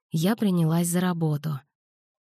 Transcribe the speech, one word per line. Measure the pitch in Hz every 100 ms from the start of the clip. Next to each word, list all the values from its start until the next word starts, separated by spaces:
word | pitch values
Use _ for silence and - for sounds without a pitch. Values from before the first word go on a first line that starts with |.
| _
я | 160 180
принялась | 226 208 180 160 165 175
за | 175
работу. | 180 170 160 147 156 143 - _ _ _ _ _ _